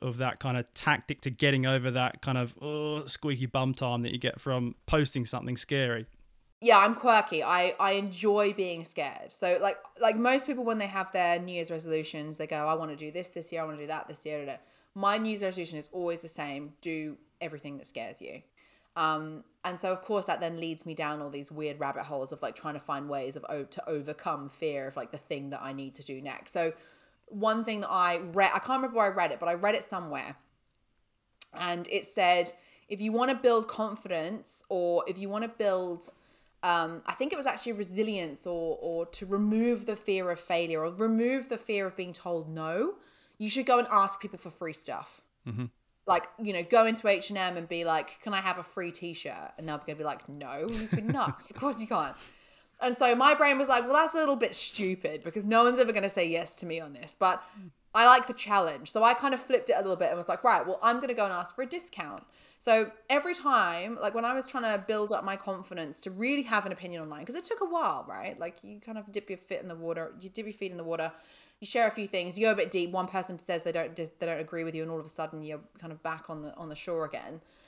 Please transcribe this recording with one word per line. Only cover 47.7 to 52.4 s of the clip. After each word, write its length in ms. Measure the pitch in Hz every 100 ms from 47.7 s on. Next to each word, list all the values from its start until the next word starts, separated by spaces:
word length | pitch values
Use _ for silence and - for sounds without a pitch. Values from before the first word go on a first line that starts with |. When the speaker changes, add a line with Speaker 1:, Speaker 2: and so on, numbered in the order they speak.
| 170 165
Speaker 2:
like, 360 | 156 - -
"Can 120 | 214
I 80 | 196
have 160 | 190 180
a 60 |
free 280 | 165 - 175
t-shirt?" 600 | 170 175 160 143 92 73 -
And 120 | 160
they're 80 | 147
gonna 180 | 160 151
be 80 |
like, 240 | 151 135 -
"No, 400 | 143 135 233 190
you 180 | 220 220
can 200 | 170 220
nuts. 440 | 262 165 - -
Of 60 | -
course 220 | 277 220
you 80 | 220
can't." 280 | 196 139 - - -